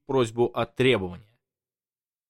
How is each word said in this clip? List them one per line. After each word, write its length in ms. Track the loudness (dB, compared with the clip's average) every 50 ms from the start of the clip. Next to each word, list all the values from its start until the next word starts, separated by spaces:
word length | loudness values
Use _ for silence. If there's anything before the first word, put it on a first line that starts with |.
| _
просьбу 400 | -2 0 0 0 0 0 0 0
от 280 | 0 0 -2 -6 -4 _
требования. 640 | 0 2 2 2 2 -2 -6 -10 -14 -20 _ _ _ _ _ _ _ _ _ _ _ _ _ _ _ _ _ _ _ _